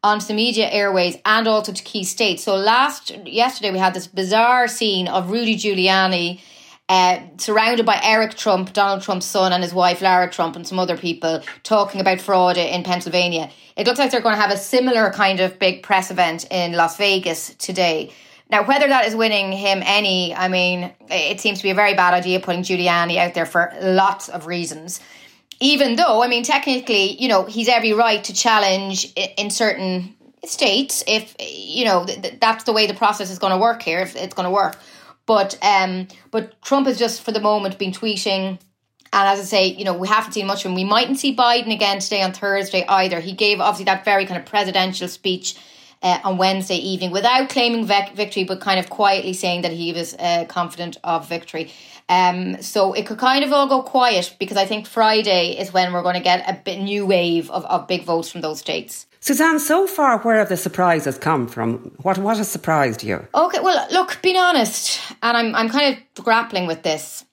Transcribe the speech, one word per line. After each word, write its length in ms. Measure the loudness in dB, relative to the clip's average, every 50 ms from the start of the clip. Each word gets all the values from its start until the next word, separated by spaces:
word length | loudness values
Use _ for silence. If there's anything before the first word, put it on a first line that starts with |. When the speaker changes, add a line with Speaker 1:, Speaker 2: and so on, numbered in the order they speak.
| 4
Speaker 1:
onto 240 | 2 2 2 0
the 80 | -4 -2
media 320 | 0 0 0 2 0 0 0
airways 480 | 0 0 0 2 2 2 2 0 -2 -2 _
and 200 | 2 2 2 4
also 260 | 2 2 2 0 -2 -8
to 100 | -10 -12
key 220 | -8 -8 -8 -6
states. 380 | -6 -4 -2 0 0 0 -2 -2
So 120 | -2 0
last, 560 | 2 2 4 4 4 4 2 0 -6 -12 -14 -14 -14 -16
yesterday 440 | -6 0 0 0 0 0 -4 -6 -4
we 80 | -2 2
had 140 | 0 0 0
this 140 | -2 -10
bizarre 600 | -8 _ -6 -2 0 2 4 4 4 4 4 2
scene 420 | 0 0 -2 -2 -2 0 0 -2 -2
of 220 | -2 -2 -2 -2
Rudy 260 | -2 -2 0 0 -2
Giuliani, 840 | -2 0 -2 0 2 2 2 4 4 2 2 0 0 -2 -4 -6 -8 -16 -20 -20 -20 -20 -20 -20 -20 _ _
uh, 300 | 4 4 6 4 4 2 -2 -14 -12
surrounded 480 | -10 -4 0 0 2 2 2 2 2 2
by 160 | 2 2 2 2
Eric 320 | 2 2 2 2 0 -4
Trump, 380 | -4 0 0 0 0 0 -2 0
Donald 300 | 0 2 2 0 -2 -2
Trump's 240 | -4 -4 -4 -4
son, 260 | -4 0 0 2 2 2
and 100 | 0 -2
his 120 | -2 0
wife 260 | 2 2 2 2 2
Lara 300 | 2 4 4 4 4 2
Trump 260 | 0 -2 -4 -4 -4
and 100 | -8 -12
some 120 | -6 -2 -2
other 180 | 0 0 -2
people 460 | -4 -2 -6 -6 -2 -2 -2 -2 -4 -6 -10 -18 -14 _
talking 360 | 0 2 2 2 2 -2 -2
about 200 | 0 0 0 0
fraud 360 | 0 2 4 4 4 4 4
i-, 60 | 2 0
in 200 | -2 -2 -4 -2
Pennsylvania. 680 | -2 -4 -4 -4 -2 0 0 0 0 -2 -4 -6 -6 -12 -20 -20 -18 _
It 100 | -2 0
looks 120 | 0 2 2
like 120 | 0 2
they're 120 | 0 0 2
gonna 140 | 2 2
have 140 | 2 2 0
a 60 | 0
similar 540 | -2 -4 0 0 2 2 4 2 2 2 0
kind 300 | 2 2 0 2 2 2
of 180 | 0 -2 0 0
big 240 | 0 0 0 -2 -4
press 280 | 0 0 0 0 -2
event 360 | 0 0 0 0 0 -6 -8 -6
in 220 | -4 -4 -4 -2 0
Las 240 | 0 0 0 0
Vegas 580 | 0 0 2 2 2 0 -2 -4 -4 -8 -12 -10 _
today. 540 | -8 -6 -2 0 2 2 2 0 -4 -8 -14 -20 -20 -20 -20 -20 _ _
Now, 160 | 0 0 2
whether 240 | 4 2 4 4 4
that 180 | 4 4 2
is 80 | 2 0
winning 380 | 0 0 2 2 0 -2 -2 -4
him 280 | -2 0 0 0 0 2
any, 500 | 0 0 2 2 2 0 0 0 -2 -2
I 140 | -2 -2 0
mean, 440 | 0 0 0 0 -2 -2 -6 -8 -12 _ -12 -6
it 320 | -4 -2 -2 -2 -4 -4
seems 180 | -4 -4 -4 -2
to 40 | -2
be 80 | -2
a 40 | 2
very 200 | 2 2 2 4
bad 200 | 4 4 4 4
idea 260 | 2 2 0 -2 -2
putting 220 | 0 -2 -4 -4 -2
Giuliani 560 | -2 -2 0 2 2 2 2 2 2 2 0
out 160 | 0 0 0
there 120 | -2 -4
for 260 | 0 0 0 0 0 -2 -4
lots 480 | 0 2 4 4 4 4 2 -2 -8 -12
of 180 | -12 -12 -10
reasons. 520 | -8 -6 -6 -6 -6 -8 -12 -12 -12 -14 -14 -14 -18 -20 -20 -20 -20 _ _ _ _ -10 _
Even 340 | 2 2 4 4 4 2 4
though, 260 | 2 4 4 4 4 4
I 40 |
mean, 160 | 2 2 -2 0
technically, 720 | 0 0 0 2 0 -2 -2 -2 0 0 2 2 0 0 -2 0
you 60 | 2
know, 160 | 4 2 2
he's 240 | 0 -4 -2 2 4
every 240 | 4 4 4 2 2
right 320 | 4 4 2 2 0 -2
to 80 | -6 -4
challenge 800 | 0 2 4 4 4 4 2 2 0 -2 -4 -4 -6 -6 -6 _
i-, 180 | -6 -6 -6 -6
in 140 | -6 -6 -6
certain 680 | -2 0 0 0 0 -2 -2 -2 -2 -4 -4 -8 -14 _ _ -20 _ _ -12
states 600 | -12 -4 0 0 2 2 0 -2 -2 -4 -6 -2
if, 300 | -2 -2 -2 -2 -6 -16 _
you 460 | -16 -16 -14 -16 -14 -10 -6 -2 0
know, 200 | 2 2 2 0
th-, 180 | -2 -8 -8 -8
th-, 180 | -10 -4 0
that's 240 | 0 0 0 0 -2
the 80 | -2 2
way 160 | 2 2 0
the 60 | 0
process 360 | 0 0 0 0 0 -6 -8
is 80 | -6 -2
gonna 200 | 0 0 2 2
work 240 | 2 2 2 0 -2
here, 180 | -4 -2 -2
if 160 | -4 -4 -6
it's 180 | -10 -10 -8 -6
gonna 160 | -4 -4 0
work. 260 | 2 2 0 0 -2 -8 -20 -20 -20 -20 -20 -20 -20 _ _
But, 300 | 2 2 4 4 2 -2 -2 2
um, 460 | 2 4 4 2 0 -2 -6 -8 -10 -14 -20 _ _ -4
but 280 | -4 -4 -4 _ _ _
Trump 260 | 0 2 2 2 2
has 100 | 0 0
just, 240 | 0 -2 -2 -6 -8
for 80 | -4
the 100 | -4 0
moment, 380 | 2 2 2 2 0 -4 -4 -4
been 140 | -6 -6 -6
tweeting. 640 | -6 -4 -4 -4 -2 -2 -2 -2 -2 -2 -4 -6 -8 _ _ _ _ _ _ _ _ _ _ 0
And 160 | 2 4 4
as 100 | 2 0
I 60 | -2
say, 220 | -2 2 2 2
you 180 | 2 0 -2 -4
know, 100 | -4 -2
we 140 | -2 0 0
haven't 240 | 0 0 0 -2 -6
seen 160 | -6 -4 -4
much 160 | -4 -4 -4
of 60 | -4
him. 40 | -4
We 80 | -2 0
mightn't 380 | 0 2 2 2 0 -2 -2
see 160 | -2 -4 0
Biden 360 | 2 2 4 4 2 0 -2 -2
again 280 | 0 0 0 0 -2
today 220 | -4 -4 -2 -2 -2
on 100 | -2 -4
Thursday 520 | -4 -4 -2 -2 -2 -2 -2 -2 -2 0
either. 360 | 2 2 2 2 2 0 -4
He 120 | -6 -8 -4
gave, 280 | 0 0 0 2 2
obviously, 240 | 2 0 0 0 0
that 200 | 0 0 0 0
very 220 | 0 2 2 0
kind 140 | -2 -6 -10
of 60 | -10
presidential 600 | -4 -2 -2 -2 0 0 0 0 0 -2 -6 -8
speech, 480 | -8 -10 -6 _ -4 -4 -4 -6 -8 -10 -10 -18 -20 -20 -20 -20 -20 _ _ 0
uh, 160 | 0 0 0 0
on 140 | -2 0 2
Wednesday 380 | 2 2 2 0 -4 -4 -4
evening 340 | -4 -4 -4 -6 -4 -4 -4
without 400 | -4 0 2 2 2 2 0 0
claiming 340 | 0 0 0 0 0 0 0
vec-, 300 | 0 0 0 0 -2 -6
victory, 300 | -6 -6 -6 -4 -6 -4
but 160 | -4 -6 -8
kind 200 | -2 -2 0 0
of 80 | -2 -4
quietly 460 | -2 2 2 4 4 2 -2 -6 -6
saying 260 | -4 -4 -4 -2 -2 -4
that 100 | -4 -6
he 200 | -4 -6 -6 -6
was, 220 | -6 -8 -10 -10
uh, 320 | -6 -2 0 0 0 -2 -4
confident 480 | -4 -4 -4 -4 -6 -10 -10 -10 -10 -10 _
of 240 | -4 -4 -4 -4 -6
victory. 420 | -10 -10 -10 -10 -10 -10 -10 -10 -14 -20 -20 -20 -20 -20 _ _
Um, 520 | 2 4 4 4 2 0 -4 -6 -6 -8 -10
so 320 | -4 0 2 2 2 2
it 120 | -2 -4
could 120 | -6 -6 0
kind 260 | 2 2 2 2 2
of 80 | 2 2
all 160 | 2 4 4
go 140 | 2 0 0
quiet 520 | 0 2 2 4 4 2 2 -2 -4 -6 _
because 180 | -8 -4 0
I 80 | 0 0
think 220 | 0 0 -6 -6
Friday 720 | -6 0 2 4 4 4 2 2 2 2 2 2 0 -2 -6
is 140 | -8 -2 0
when 200 | 0 0 2 0
we're 100 | -2 -2
gonna 200 | 0 -2 0 2
get 260 | 2 2 2 2 -4
a 60 | -8
bit 260 | -6 -6 -8 -6 -6
new 240 | -6 -4 -4 -2 0
wave 440 | 2 2 2 4 2 0 0 -2 -2
of, 140 | -6 -8 -4
of 200 | -2 -4 -4 -2
big 180 | -2 -6 -4 -2
votes 260 | -2 -2 -2 -2 -4
from 100 | -10 -8
those 200 | -8 -8 -8 -8
states. 460 | -8 -6 -6 -6 -6 -10 -16 -18 -18 _ _ _
Speaker 2:
Suzanne, 400 | -2 -2 2 4 4 4 4 2
so 260 | 2 2 2 2 2
far, 320 | 0 0 0 2 2 2 2
where 180 | 2 2 2 2
have 100 | 2 2
the 80 | 0
surprises 600 | -4 -4 -6 -2 0 2 2 2 2 0 -4 -6 -4
come 280 | -2 0 0 0 -2
from? 480 | -4 -4 -4 -4 -4 -4 -4 -8 -14 -18 -6
What, 160 | -2 -2 -2
what 220 | 0 0 0 0 0
has 100 | -2 -4
surprised 560 | -6 -6 -2 0 2 2 2 0 0 -4 -4
you? 220 | -4 -4 -4 -6 -4 0
Speaker 1:
Okay, 260 | 0 2 2 0 0
well, 260 | 0 2 2 2 0 0 0
look, 260 | 0 0 0 -4 -2 0
being 160 | 2 2 4
honest, 600 | 4 4 4 2 2 0 -2 -6 -4 -4 -6 -6 -8 -12 -14 _ -2
and 140 | 0 0
I'm, 180 | 2 0 0 0
I'm 140 | 0 -2 0
kind 260 | 0 2 2 2 0
of 300 | -2 -10 _ _ -6 0
grappling 420 | 2 2 2 0 -2 -4 -4 -2
with 160 | -4 -4 -4 -2
this. 440 | -4 -4 -4 -6 -12 -14 -16 -18 _